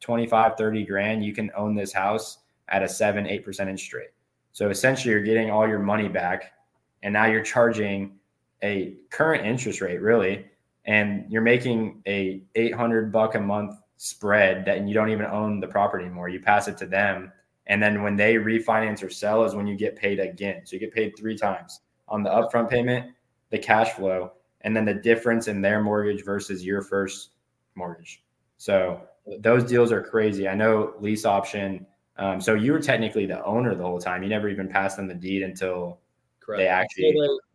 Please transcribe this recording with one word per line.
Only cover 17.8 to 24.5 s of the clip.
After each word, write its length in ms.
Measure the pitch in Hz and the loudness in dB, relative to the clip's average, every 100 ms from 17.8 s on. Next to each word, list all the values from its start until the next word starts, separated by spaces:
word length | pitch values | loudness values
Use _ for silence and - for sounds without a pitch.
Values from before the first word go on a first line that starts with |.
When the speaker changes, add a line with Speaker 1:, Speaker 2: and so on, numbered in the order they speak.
Speaker 1:
then 200 | 104 104 | 2 2
when 140 | 104 101 | 0 2
they 180 | 107 | 4
refinance 680 | 113 107 113 113 110 110 104 | 4 2 0 2 0 0 -4
or 80 | 95 | -8
sell 340 | - 104 110 | -6 0 2
is 100 | 110 | 2
when 120 | 101 101 | 0 -4
you 100 | 98 | -4
get 200 | 113 - | -4 -6
paid 240 | 101 98 | -8 -4
again. 420 | 90 87 101 85 | -6 -6 -8 -8
So 100 | - | -12
you 60 | 95 | -12
get 120 | 107 | -6
paid 240 | 113 104 - | -4 -4 -6
three 200 | 110 107 | -8 -4
times 440 | 107 90 82 - _ _ - | -4 -4 -10 -20 _ _ -8
on 140 | 107 | -4
the 80 | 101 | 0
upfront 400 | 110 117 120 117 | 0 2 0 0
payment, 420 | 123 123 127 - _ _ _ - | 0 0 -2 -4 _ _ _ -8
the 80 | - | -6
cash 320 | - 110 113 | 2 4 4
flow, 420 | - 95 92 92 - _ | 0 -2 -2 -4 -14 _